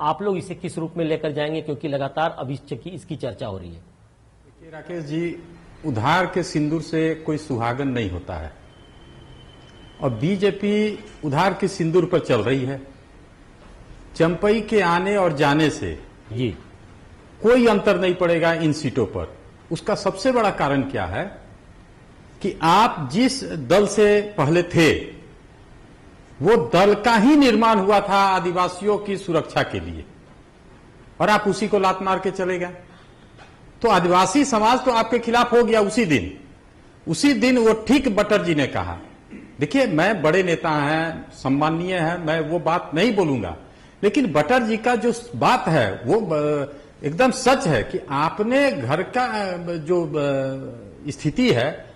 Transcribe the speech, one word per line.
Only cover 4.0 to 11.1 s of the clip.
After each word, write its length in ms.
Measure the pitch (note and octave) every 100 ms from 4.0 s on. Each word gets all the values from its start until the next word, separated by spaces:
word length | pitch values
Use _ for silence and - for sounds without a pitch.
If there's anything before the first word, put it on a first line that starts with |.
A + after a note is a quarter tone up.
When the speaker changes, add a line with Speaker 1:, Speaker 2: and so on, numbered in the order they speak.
| _ _ _ _ _ _ D#3+
Speaker 2:
राकेश 340 | D#3 D#3 F3
जी, 380 | D3 D#3+ E3+ - - - - - D#3
उधार 400 | A2 B2+ F3 F3
के 160 | F#3
सिंदूर 400 | E3 D#3 D3 D#3+
से 320 | D3+ D#3+ D#3+
कोई 220 | D#3+ D#3+ D3+
सुहागन 520 | - A#2+ A#2 B2+ C#3
नहीं 220 | A#2+ G2+
होता 240 | F2 -
है 200 | E2+ D#2 - - - - - - - - - - - - - - -
और 100 | C#3+
बीजेपी 920 | A2 D3+ G3 G3+ G3 G#3 G#3 G#3+ G3+ -